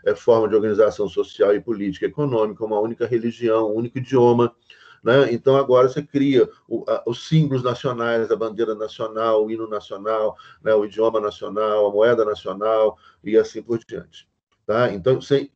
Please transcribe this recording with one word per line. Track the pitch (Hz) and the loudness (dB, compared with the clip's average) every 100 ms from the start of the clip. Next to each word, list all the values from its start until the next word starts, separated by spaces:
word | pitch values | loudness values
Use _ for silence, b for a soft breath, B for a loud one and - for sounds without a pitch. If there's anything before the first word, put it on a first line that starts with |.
| 101 | -4
é, | |
forma | 104 - 113 107 | 0 2 2 4
de | 107 | 2
organização | 107 104 104 - 98 | 2 2 2 2 -4
social | 101 101 - 101 101 | -4 -6 0 2 2
e | |
política | 120 104 101 92 101 | -2 -6 -6 -4 -6
e | |
econômica, | 147 143 113 107 95 110 | -4 -2 0 -2 -4 -4
uma | 104 | -2
única | 113 113 117 | -2 -4 -2
religião, | 117 117 113 117 110 107 | -2 -4 -4 0 0 0
um | 110 | -2
único | 120 135 | -4 -8
idioma, | 123 131 120 120 120 _ b b b b | -2 4 4 4 2 _ b b b b
né? | 113 135 131 | 2 4 4
Então, | 117 135 139 | 2 2 2
agora | 123 123 131 | 4 4 4
você | 151 | 0
cria | 143 139 139 127 107 B - | -6 -2 2 2 2 B -10
o, | 110 - | -8 -4
a, | 113 117 | -4 -4
os | 120 - | -8 -2
símbolos | 160 147 131 | 0 0 -2
nacionais, | 123 117 135 117 117 117 110 | -4 -4 -6 -4 -2 -2 0
a | 104 | -2
bandeira | 110 104 110 107 | -2 -4 -4 -4
nacional, | 107 - 110 110 113 110 | -8 -8 -8 -4 0 0
o | 110 | 0
hino | 113 110 | -6 -8
nacional, | 104 - 98 107 110 107 - B B | -10 -10 -10 -6 -2 -4 -6 B B
né? | 110 107 | 0 2
O | 104 | 0
idioma | 104 113 110 | 0 0 0
nacional, | 104 - 98 101 107 107 104 | -4 -8 -8 -4 -2 2 2
a | |
moeda | 101 117 113 | 2 2 2
nacional | 107 104 101 98 110 110 107 - b b | 0 -4 -8 -4 -2 2 0 -2 b b
e | 104 110 | 0 0
assim | 107 110 | 0 -8
por | 117 117 | -8 -8
diante, | - 95 - - _ _ _ _ | -8 -16 -16 -20 _ _ _ _
tá? | - 113 120 | -4 0 0
Então, | 98 123 123 | 0 0 -2
você, | - 139 143 | 0 -2 -2